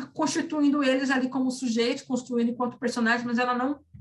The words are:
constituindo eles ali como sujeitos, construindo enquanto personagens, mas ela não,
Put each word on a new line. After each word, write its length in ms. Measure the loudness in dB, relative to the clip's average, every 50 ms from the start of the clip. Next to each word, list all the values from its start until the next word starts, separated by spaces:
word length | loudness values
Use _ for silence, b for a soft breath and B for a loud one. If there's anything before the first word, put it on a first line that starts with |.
| -10 -8
constituindo 720 | -4 -2 -2 0 0 -2 -2 -2 0 2 4 4 4 4 2
eles 260 | 2 2 2 2 2
ali 200 | 0 0 0 -2
como 200 | -2 0 0 0
sujeitos, 540 | -2 -2 -2 -2 0 2 2 0 0 -2 -4
construindo 480 | -4 -4 -4 -4 -2 0 0 0 0
enquanto 260 | 0 -2 -2 -4 -4 -4
personagens, 480 | -4 -4 -2 0 2 2 2 0 0
mas 140 | -2 0 0
ela 160 | 0 0 0
não, 240 | 0 0 -2 -2 -6 -10 _ -20 -20